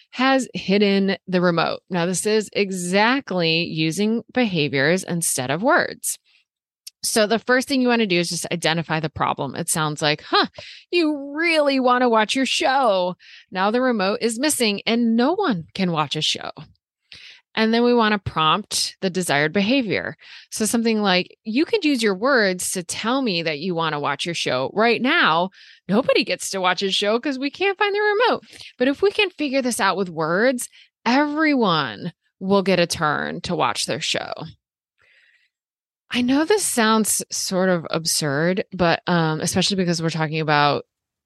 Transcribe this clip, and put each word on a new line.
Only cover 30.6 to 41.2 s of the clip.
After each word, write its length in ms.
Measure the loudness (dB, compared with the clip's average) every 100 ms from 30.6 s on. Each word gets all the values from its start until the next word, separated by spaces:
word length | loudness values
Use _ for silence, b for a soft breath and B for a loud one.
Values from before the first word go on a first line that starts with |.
| -6 b b _
everyone 1080 | 0 2 2 0 2 2 2 2 -2 -6 -10 -12 _ -8
will 240 | 0 2
get 160 | 4 2
a 80 | 0
turn 540 | 0 0 0 -4 -6
to 140 | -4 -2
watch 300 | 0 -2 -4
their 120 | -4
show." 320 | -4 -4 -6 -10 -14 -18 _ _ _ _ b b b b b _ _ _ _ _ -6
I 60 | -2
know 240 | 2 2
this 180 | 2 0
sounds 600 | 0 2 4 4 2 -2 -4
sort 380 | -6 -2 0 2
of 180 | 0 -2
absurd, 760 | -4 -2 -2 0 0 0 -2 -4
but, 300 | 0 0 0 0
um, 340 | 2 2 0
especially 360 | -2 0 0 0
because 220 | 0 0
we're 120 | -2
talking 300 | -2 -2 -2
about 440 | 2 4 4 0 -4 _ _ _